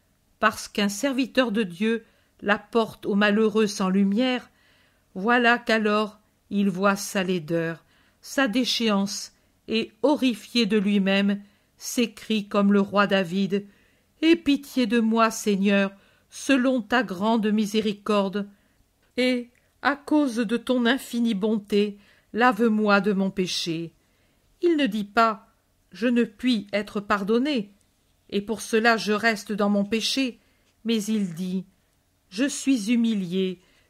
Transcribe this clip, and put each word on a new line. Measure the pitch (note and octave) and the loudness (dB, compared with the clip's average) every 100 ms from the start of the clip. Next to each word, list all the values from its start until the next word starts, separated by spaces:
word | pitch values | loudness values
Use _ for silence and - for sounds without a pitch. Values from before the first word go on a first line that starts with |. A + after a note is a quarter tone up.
| _ _ _ _ | _ _ _ _
parce | A3 G#3+ - | -2 -2 -6
qu'un | - G3+ | -2 -2
serviteur | G3+ C#4 B3+ B3 - B3 | -2 -2 -2 -2 0 0
de | G#3 | 0
Dieu | G3 E3+ A3 A3+ - _ _ _ | -4 -2 -2 -2 -6 _ _ _
la | G3+ G#3+ | -4 -4
porte | - A#3 A3 - F3 | -2 -2 -2 -4 -4
au | G3+ | 2
malheureux | G#3 G#3 A3 G#3+ G#3+ | 2 4 2 2 0
sans | - F#3 | 0 0
lumière, | F#3+ G3 G3+ B3+ B3 - _ _ _ _ _ _ F#3 | 2 2 2 0 -2 -8 _ _ _ _ _ _ -6
voilà | G3+ B3 A#3 A#3+ | 0 2 4 2
qu'alors | A#3+ A3 G#3+ G#3 G#3+ - _ _ _ | 0 0 2 0 -2 -6 _ _ _
il | G3+ G3+ | -2 0
voit | F3+ G3+ G3 | 2 0 0
sa | - G#3 | -2 -4
laideur, | F3+ F#3 D3+ E3 E3 D#3+ _ _ _ _ | -2 -2 -2 -2 -2 -6 _ _ _ _
sa | - - C4+ | -6 -2 0
déchéance, | A3 A#3+ - A3+ G3+ G3 - - _ _ _ - | 0 -2 0 0 0 -2 -6 -12 _ _ _ -6
et | A3+ A3+ - | -4 -4 0
horrifié | C4 C#4 B3+ A3 - A#3+ A3 | 0 2 0 -2 -2 0 2
de | G#3+ | 2
lui-même, | G3 G3+ F#3+ G3 G3+ G3+ - _ _ _ | 2 2 2 2 0 -2 -6 _ _ _
s'écrie | - - A#3 - - A3 G3+ | -6 -2 -2 -4 -4 -4 -2
comme | G#3 G3+ | 2 4
le | G3+ | 4
roi | G3 F#3+ G3+ | 2 0 2
David, « | G3 F3 F#3 F#3+ G3 G3+ _ _ _ _ _ | 2 0 -2 -2 -2 -6 _ _ _ _ _
Aie | D#4+ E4 | 2 2
pitié | C#4+ C#4 - - A#3 | 2 -2 -2 -2 0
de | A#3 | 2
moi, | A3 A3+ A3+ | 2 2 2
Seigneur, | A3 G#3+ G3+ G3+ G3+ G3 G3 _ _ _ | 0 0 2 2 2 2 -4 _ _ _
selon | - - C4+ B3+ B3+ | -8 0 2 4 0
ta | - B3 | 0 -2
grande | G#3+ F3+ G#3+ A#3 G#3+ | -2 -2 0 2 2
miséricorde, | G#3 G3+ G#3+ G#3 G3+ - G#3 G3 G3 G3+ - _ _ _ _ _ - | 0 0 -2 -2 -4 -2 0 0 -4 -8 -12 _ _ _ _ _ -2
et, | B3+ B3 A#3+ _ _ _ | 0 0 -6 _ _ _
à | - C#4+ | -2 -2
cause | - D4+ C#4+ A3 | 0 0 2 -2
de | G#3+ A#3 | -2 -2
ton | A#3 B3 A#3 | -2 0 2
infinie | C4 - A#3+ A#3 | 0 -2 -4 -2
bonté, | G3+ A3 A3 G#3 G3+ G#3 G3+ _ _ _ | 0 -2 -2 0 0 0 -4 _ _ _
lave-moi | G#3 B3 A3+ A#3 G#3+ G#3+ G3+ | 0 0 2 2 2 4 4
de | F#3+ | 2
mon | G3 F#3+ | 0 -2
péché. » | F#3+ F3+ - - D#3+ E3 - _ _ _ _ _ _ | -2 -4 -4 -4 -6 -8 -14 _ _ _ _ _ _
Il | F4 D#4+ | 0 2
ne | C4+ | 0
dit | G#3+ G3+ | -2 -2
pas, « | A#3 A3+ G#3+ - _ _ _ _ | 2 2 0 -10 _ _ _ _
Je | F3+ A#3+ | -4 0
ne | A#3+ | 2
puis | A#3 - B3+ A3+ G3 | 0 -2 -2 0 -2
être | G3+ G#3 G#3 | -6 -6 -8
pardonné, | G3+ G#3 G3 A3+ C#4 C#4 G3 _ _ _ _ _ _ | -4 -2 0 0 0 -2 -6 _ _ _ _ _ _
et | G3+ | -6
pour | G3+ G#3 | -6 -8
cela | - A3+ A#3 A3+ | -2 0 2 2
je | F3 | 0
reste | G#3 A3+ G#3+ - | -2 0 -2 -6
dans | G3+ G3+ | -2 0
mon | G3+ G3+ | 0 0
péché », | A3+ G#3 - C4 - _ _ _ _ A3 | -2 -2 -2 -4 -6 _ _ _ _ -2
mais | A#3 | -2
il | G3+ A3 G3 | 0 -2 -2
dit, « | E3 F#3 F#3 F3 _ _ _ _ _ _ | -6 -6 -6 -8 _ _ _ _ _ _
Je | F#3+ C#4 | -4 -4
suis | - - C4 G3 | -2 0 0 2
humilié, | A#3+ A3+ G#3+ F3+ F#3+ F#3 F3+ _ _ _ | 0 2 0 -2 -2 -2 -4 _ _ _